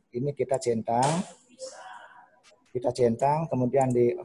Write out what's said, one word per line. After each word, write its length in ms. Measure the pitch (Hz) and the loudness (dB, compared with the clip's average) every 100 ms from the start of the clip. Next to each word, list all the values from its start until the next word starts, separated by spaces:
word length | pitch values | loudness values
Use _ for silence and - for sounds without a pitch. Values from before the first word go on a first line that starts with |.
| _ | _
Ini 240 | 120 143 135 | -6 -6 -4
kita 240 | 123 131 | -2 0
centang. 640 | 120 113 113 117 135 170 - - _ - 523 - - - - - - _ _ _ _ | 0 -2 0 2 2 0 -4 -12 _ -16 -16 -16 -18 -20 -20 -20 -20 _ _ _ _
Kita 200 | 123 123 | -4 -4
centang, 560 | 120 120 113 139 151 165 | 2 2 4 2 0 0
kemudian 400 | 127 123 139 131 | -2 0 2 2
di 200 | 120 120 120 | 4 2 0